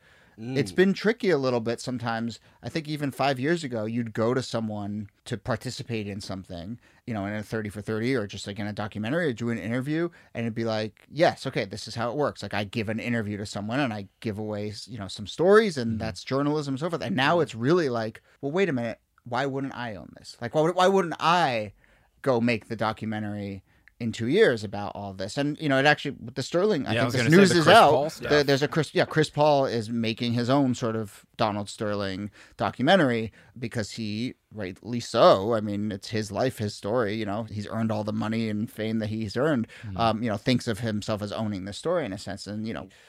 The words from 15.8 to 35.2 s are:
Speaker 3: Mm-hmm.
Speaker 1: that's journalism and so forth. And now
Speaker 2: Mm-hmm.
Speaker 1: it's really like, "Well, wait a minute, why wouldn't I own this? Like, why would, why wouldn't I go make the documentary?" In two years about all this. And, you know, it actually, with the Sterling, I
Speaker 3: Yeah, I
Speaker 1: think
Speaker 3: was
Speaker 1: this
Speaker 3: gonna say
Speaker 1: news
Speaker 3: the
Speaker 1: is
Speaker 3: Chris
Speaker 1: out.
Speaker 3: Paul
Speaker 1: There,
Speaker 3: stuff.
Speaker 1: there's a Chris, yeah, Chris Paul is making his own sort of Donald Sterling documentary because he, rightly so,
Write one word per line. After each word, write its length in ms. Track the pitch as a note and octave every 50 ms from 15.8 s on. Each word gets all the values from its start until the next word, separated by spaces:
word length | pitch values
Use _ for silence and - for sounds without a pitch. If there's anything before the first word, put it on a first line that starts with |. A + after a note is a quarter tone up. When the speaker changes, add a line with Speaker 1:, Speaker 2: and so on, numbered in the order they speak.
| A#2+ A#2 A2+
Speaker 3:
Mm-hmm. 60 | G#2+
Speaker 1:
that's 260 | A2+ A2+ G2 - -
journalism 500 | - C3 C3+ C#3+ D3 D3+ D#3 D3 C#3+ C3+
and 60 | B2
so 100 | D#3 F3+
forth. 120 | E3+ D#3 -
And 120 | - G3
now 200 | B2+ C3 C#3+ E3+
Speaker 2:
Mm-hmm. 80 | F3 D3+
Speaker 1:
it's 120 | - -
really 340 | A2 A#2 C3 E3+ F3+ E3 C3+
like, 320 | A#2+ A#2 A2 A2 A2 - _ _ _ _
"Well, 100 | - C#3 D3
wait 160 | F#3 G3 F3
a 40 | D3
minute, 260 | B2 A#2 A2+ - - _ _ _ _ _
why 240 | A#2+ A#2+ B2 C#3
wouldn't 300 | C#3+ C3 C3+ C#3 C3+ -
I 180 | G#2+ B2 A#2+ G#2
own 180 | F2 C#2+ - - -
this? 180 | - - - -
Like, 140 | A#2 A#2+ -
why 60 | D3+ D3+
would, 120 | E3 F3+
why 140 | F3+ F3+ F#3
wouldn't 260 | G3 F#3+ F#3 E3 - -
I 540 | - D#3 E3+ F3+ E3+ C#3+ B2 A2+ G#2+ G2+ - _ _ _ _ _ _ _ _ _ -
go 180 | C#3 B2+ A#2
make 260 | A#2 A#2+ A#2+ G#2+ -
the 80 | - A#2
documentary?" 840 | G2+ A2+ G#2+ A2 - - G#2+ A2 G#2+ G#2+ G#2 G#2 G#2 G2+ G2+ G2 F#2+ - _ _ _ _ _ _ _ A#2+
In 80 | A#2 G#2
two 160 | - A2+ A#2
years 340 | D3 G#3 A3+ F3 B2+ A2 G#2
about 300 | G2+ G2+ G2+ G2+ G2 -
all 180 | - G2+ G2+ F#2+
this. 220 | F#2+ F#2+ G#2 -
And, 220 | C#3+ C#3+ D3 D3 -
you 80 | D#3+ D3
know, 100 | C3+ C3+
it 80 | C3+
actually, 260 | D3+ D3 - - D3 A#2+ - -
with 120 | A2+ B2
the 60 | - B2
Sterling, 420 | - - E3+ F#3 G#3+ G#3 D3+ -
I 60 | - G#2+
Speaker 3:
Yeah, 60 | A#2
I 20 | A#2
Speaker 1:
think 20 |
Speaker 3:
was 80 | A#2 A2
Speaker 1:
this 80 | A#2 A#2+
Speaker 3:
gonna 80 | C#3 D#3
say 20 | F#3+
Speaker 1:
news 100 | G3+ F3+
Speaker 3:
the 80 | E3+ F3
Speaker 1:
is 60 | D#3
Speaker 3:
Chris 120 | D#3+ F#3+
Speaker 1:
out. 140 | A#3 G3+ D3
Speaker 3:
Paul 120 | D3+ C3+ C#3+
Speaker 1:
There, 80 | D#3
Speaker 3:
stuff. 360 | - - A#2+ A#2 D3 D3 C#3+
Speaker 1:
there's 160 | C3 C#3 C3 D3
a 60 | C#3+
Chris, 220 | - E3+ C#3+ - -
yeah, 100 | F3 C#3
Chris 240 | - - D#3 F3+ -
Paul 360 | - D3 D3 D3+ D3 C#3 C3+
is 240 | A#2 G#2 A#2 G#2+ G#2+
making 440 | A#2+ A#2 A2+ A2+ A2+ - B2 A#2+ A#2
his 140 | B2 A#2+ A2+
own 260 | C3 C#3+ C#3 B2+ A#2+
sort 180 | - - A2+ A2
of 320 | A2 A2 G2+ - - - _ _
Donald 320 | - A#2+ G#2+ G2+ G#2 G#2 G2+
Sterling 640 | - - A2+ G#2 G#2 G2+ G2+ G2 F#2+ F#2 G#2 G#2+ - - - - _
documentary 760 | - A#2 G2 - - A#2+ D3 F#3+ G3 D#3 C3 A#2+ A#2 A2 G#2+ - - - - - A#2
because 340 | C3 A2+ - B2 G#2 - -
he, 420 | - A2+ G#2 G#2 G#2+ A#2 B2+ - - _ _ -
rightly 480 | G#2+ G#2 F#2 F#2+ - - G2+ A#2+ A#2+
so, 540 | A#2 - - A2+